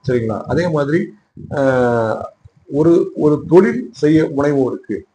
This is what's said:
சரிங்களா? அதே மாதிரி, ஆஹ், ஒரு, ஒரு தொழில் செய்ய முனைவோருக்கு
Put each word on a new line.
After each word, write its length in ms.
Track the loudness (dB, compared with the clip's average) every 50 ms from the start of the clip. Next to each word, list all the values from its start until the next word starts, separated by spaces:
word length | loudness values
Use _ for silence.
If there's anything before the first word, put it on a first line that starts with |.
| _
சரிங்களா? 320 | -2 -2 -2 -2 -2 -6 -6
அதே 300 | -6 -2 -2 -2 0 0
மாதிரி, 300 | 0 -2 -2 0 0 -2 -2 -4 -10 _ _ _ _ -20 -14 -8
ஆஹ், 720 | -4 0 0 2 2 2 2 2 2 0 0 -2 -2 -4 -6 -12 _ _ _ -20 _ _ _ -6
ஒரு, 420 | -2 0 2 4 4 4 2 -2 -4
ஒரு 280 | 0 0 0 0 0 0
தொழில் 420 | 4 4 4 4 4 -2 -4 -8 -10
செய்ய 320 | -8 -2 0 2 2 2 2
முனைவோருக்கு 760 | 0 -2 -2 -2 0 0 0 0 -2 -4 -8 -8 -10 -10 -10 -10 _